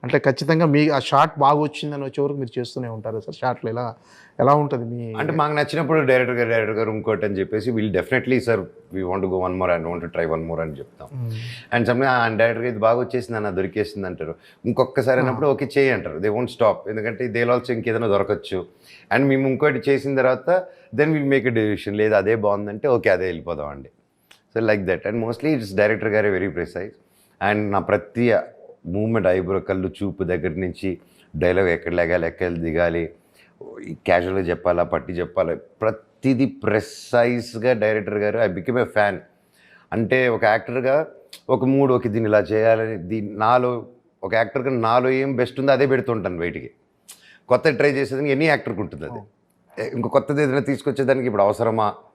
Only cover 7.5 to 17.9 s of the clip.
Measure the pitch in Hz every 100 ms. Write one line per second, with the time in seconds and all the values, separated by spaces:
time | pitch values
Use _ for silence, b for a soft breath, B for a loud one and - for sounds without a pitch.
7.5 | 107 107 113 107 92 85 127 123 127 117
8.5 | 110 87 - _ 95 92 95 95 92 92
9.5 | 92 92 85 82 87 85 - 82 80 82
10.5 | 82 80 71 - _ 73 135 117 113 117
11.5 | B B 120 117 120 135 127 117 107 117
12.5 | 113 123 110 110 120 123 127 120 113 104
13.5 | 92 92 107 101 104 92 90 80 82 b
14.5 | b - 120 123 - 120 127 127 120 147
15.5 | 135 139 139 135 113 87 76 104 107 123
16.5 | - 113 92 - 110 107 107 123 113 120
17.5 | 123 120 117 117